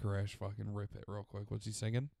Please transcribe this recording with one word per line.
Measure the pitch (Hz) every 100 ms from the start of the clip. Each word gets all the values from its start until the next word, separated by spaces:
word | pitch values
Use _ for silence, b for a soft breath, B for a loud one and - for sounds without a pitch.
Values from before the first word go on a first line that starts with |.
Koresh | 104 98 101 -
fucking | 101 101 104
rip | 101 101 98
it | 98
real | 101
quick. | 101 101 104
What's | 107 107
he |
singing? | 104 110 123 143 _